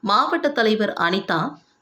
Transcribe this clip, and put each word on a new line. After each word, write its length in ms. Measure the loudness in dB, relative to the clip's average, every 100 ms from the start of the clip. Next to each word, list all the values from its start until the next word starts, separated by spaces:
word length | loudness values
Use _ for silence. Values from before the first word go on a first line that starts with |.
மாவட்ட 440 | 0 2 2 0 0
தலைவர் 420 | 2 2 2 0 0
அனிதா, 400 | 0 0 -2 -2 -2 -8 _ _